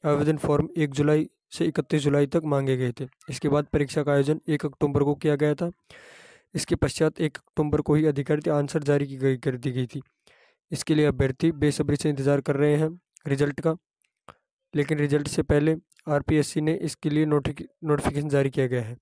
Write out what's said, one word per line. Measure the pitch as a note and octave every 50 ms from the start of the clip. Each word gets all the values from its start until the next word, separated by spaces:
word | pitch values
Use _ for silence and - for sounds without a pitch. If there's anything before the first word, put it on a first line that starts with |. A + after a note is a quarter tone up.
| -
आवेदन | D#3 D3 C#3+ D3 D3+ D#3
फॉर्म | D3 - - D3 C#3+ - - -
एक | E3+ D#3 C#3+ C3+
जुलाई | C3+ C#3+ D3 D3+ D3+ - - _ _ _ _
से | - - E3
इकतीस | - D3+ - C#3+ _ - D#3
जुलाई | C#3 D3 C#3+ C#3+ C#3+
तक | C3+ - E3+ D#3
मांगे | D3+ D3 C#3 C3+ C3+ C3
गए | B2+ B2+ B2
थे। | A#2 - C#3 B2 _ _ _ -
इसके | C#3 - - D3
बाद | C#3 D3 D3
परीक्षा | - - D#3 C#3+ C3+ - D#3 C#3+
का | D3
आयोजन | C#3+ C#3+ C#3 C#3 D#3 D#3 _ -
एक | D#3 D3 -
अक्टूबर | D3 C#3 _ D#3 D3 C#3 C#3+ C#3+
को | C#3+ D3
किया | C#3+ - D#3 D3
गया | C#3 D3+ D3 D3
था। | - F3 F3 E3+ _ _ _ - - - - - - - - - _ _ _ _
इसके | F3+ - - E3+
पश्चात | - - C#3 - - D#3+ D#3 - -
एक | E3 D3+ _
अक्टूबर | - _ _ _ - D3+ D3+ D3 D3+
को | D3 - D3
ही | D3+ D#3
अधिकृत | D#3 D3 C#3 C#3 - D3+ D3+ D3+
आंसर | E3+ D3+ D3 D3 C#3 - D#3+ D3
जारी | C#3+ D3 C#3+ C#3+
की | C3+ C3+
गई, | C3 C3 C3+ C3
कर | B2 - D3+ B2+
दी | B2 A#2+ C#3
गई | B2 C3 B2+
थी। | A#2 - C#3+ - _ _ _ _ _ _ _ _ _ _ _ _ _
इसके | E3 C3 - - D#3+
लिए | D3+ D3+
अभ्यर्थी | D3 C3+ B2+ C#3 C3 C3 _ - E3
बेसब्री | E3 C#3+ D3 D3 C#3 - D3+ C3+ C#3+
से | C#3+ - D#3
इंतज़ार | D3 C3+ C3+ C#3 C#3+ C#3
कर | C3+ - C#3
रहे | C3+ D3 D3 D3
हैं | D3 D#3 D#3+ E3+ F3+ _ _ _ - _
रिजल्ट | D3+ C#3 C3+ D3 C#3+ C#3+ -
का, | - E3 D#3+ - _ _ _ _ _ _ _ _ _ - - _ _ _ _ _ _ _ -
लेकिन | D3+ C#3+ C#3 D#3 D3
रिजल्ट | D3 C#3+ C#3+ D3 C#3+
से | - - - D3+
पहले | - D3+ D3 D3 D#3 D#3+ D#3 _ _ _ _ _
आरपीएससी | D#3+ D3+ D3 - - D#3 D3+ C#3+ - - E3
ने | D3+ D#3 E3
इसके | - - D3+ - _ - D#3
लिए | D3 D3+ D#3
नोटिफि-, | D#3 D3+ D3 C3 - C#3+ - - - _ _ -
नोटिफिकेशन | D#3 D3 C#3+ - - C#3+ D3 D3 D3+
जारी | C#3+ C#3+ C#3 C3+
किया | B2+ C#3+ C3
गया | B2 B2+ B2 A#2
है। | G#2+ B2 -